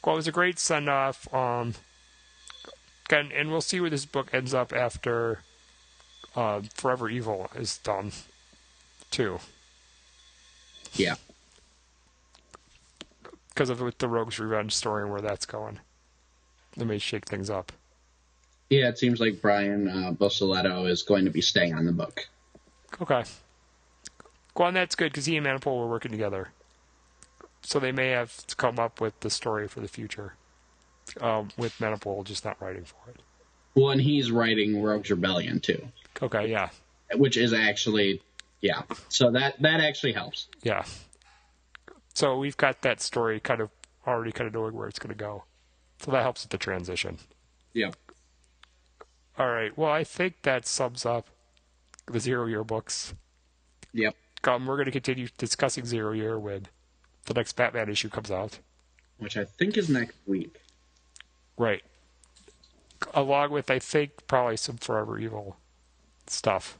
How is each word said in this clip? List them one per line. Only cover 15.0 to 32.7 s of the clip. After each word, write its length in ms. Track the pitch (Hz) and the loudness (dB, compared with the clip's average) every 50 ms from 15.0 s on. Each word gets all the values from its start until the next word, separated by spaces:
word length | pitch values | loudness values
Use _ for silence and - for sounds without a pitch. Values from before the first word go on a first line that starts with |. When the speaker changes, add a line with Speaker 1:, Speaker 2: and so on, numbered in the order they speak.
Speaker 1:
and 80 | 104 101 | -2 -2
where 100 | 101 101 | -4 -4
that's 260 | 101 104 101 95 - | -4 -4 -4 -4 -6
going. 340 | - - 107 107 110 107 95 - _ _ _ _ _ _ _ _ _ _ _ _ _ _ _ _ _ - | -8 -8 -10 -8 -10 -12 -14 -18 _ _ _ _ _ _ _ _ _ _ _ _ _ _ _ _ _ -10
They 80 | - 120 | -6 -4
may 140 | 113 107 104 | -2 -2 -2
shake 260 | - - - 104 - | -2 -4 -4 -6 -6
things 260 | - - 101 98 101 | -6 -6 -6 -4 -4
up. 220 | 104 95 92 - - _ _ _ _ _ _ _ _ _ _ _ _ _ _ _ _ _ _ _ | -4 -6 -6 -8 -14 _ _ _ _ _ _ _ _ _ _ _ _ _ _ _ _ _ _ _
Speaker 2:
Yeah, 180 | 135 139 131 120 | 4 6 6 4
it 100 | 120 - | 2 2
seems 200 | - 123 120 110 | 2 2 4 4
like 220 | 117 113 101 90 | 2 0 0 2
Brian, 460 | - 104 101 101 101 101 101 104 101 95 | 4 4 4 6 4 2 2 2 0 0
uh, 240 | 90 95 92 90 | 0 -2 -2 -2
Bosoletto 760 | 85 - 101 101 - - 101 95 92 92 90 92 90 90 92 90 | 0 2 2 2 4 2 2 2 2 2 2 2 2 2 2 0
is 140 | 90 87 | 0 0
going 220 | - - 104 98 95 | 4 4 4 6 6
to 60 | 92 | 2
be 100 | 78 80 | 2 2
staying 340 | - - - 95 87 85 80 | 0 2 4 4 2 2 2
on 100 | 78 82 | 2 2
the 60 | 87 | 2
book. 360 | 85 87 - - - - - - _ _ _ _ _ - _ _ _ _ _ - - - | 2 0 -2 -4 -6 -12 -14 -14 _ _ _ _ _ -20 _ _ _ _ _ -18 -10 -10
Speaker 1:
Okay. 240 | 175 - 143 120 110 - - - - _ _ _ _ _ _ _ _ _ _ _ _ - _ _ - - _ _ _ _ _ | -2 0 0 0 0 -4 -12 -20 -20 _ _ _ _ _ _ _ _ _ _ _ _ -20 _ _ -20 -20 _ _ _ _ _
Well, 140 | - 175 175 | 2 2 4
and 80 | 180 | 4
that's 180 | 185 185 175 - | 2 2 0 0
good, 180 | - 175 156 | 0 0 0
'cause 140 | 143 147 135 | 0 -2 -2
he 100 | 151 165 | 0 0
and 100 | 151 147 | 2 2
Manapul 300 | 139 135 135 - 147 131 123 | 0 0 0 0 -2 0 0
were 100 | 117 117 | 0 0
working 220 | 117 113 - 123 | -2 -2 -4 -4
together. 400 | 113 107 107 101 98 95 92 - _ _ _ _ _ _ _ _ _ _ _ _ _ _ - _ _ _ - - _ _ | -4 -2 -2 -2 -2 -4 -6 -8 _ _ _ _ _ _ _ _ _ _ _ _ _ _ -20 _ _ _ -20 -20 _ _
So 180 | - - - 147 | -10 -2 -2 0
they 100 | 135 127 | 0 0
may 180 | 131 135 131 131 | 0 0 0 2
have 360 | 127 123 120 113 - - - | 2 0 -2 -4 -8 -18 -14
to 80 | - - | -14 -6
come 240 | - - 123 117 123 | 0 0 0 2 2
up 220 | 117 113 - - | -2 -2 0 -2
with 180 | 113 110 - _ | -4 -4 -4 _
the 100 | - 110 | -6 -4
story 360 | - - - 120 107 107 104 | -4 -2 -2 -2 -2 -2 -4
for 140 | 101 - - | -6 -8 -10
the 80 | 107 101 | -10 -10
future, 460 | - - 113 104 - - 101 98 - _ _ _ _ _ _ _ _ _ _ _ _ _ _ - - - | -10 -10 -10 -10 -10 -10 -12 -14 -14 _ _ _ _ _ _ _ _ _ _ _ _ _ _ -16 -10 -2
um, 280 | 123 117 110 110 104 101 - | 0 0 0 0 -2 -6 -6
with 160 | - 120 113 - - | -6 -6 -6 -4 -2
Manapul 460 | 117 107 107 101 - 101 98 101 98 | -2 -2 -2 -2 -4 -6 -6 -6 -6
just 200 | 98 104 - - | -8 -10 -8 -6
not 160 | 107 98 - | -8 -8 -8
writing 220 | 95 95 | -8 -10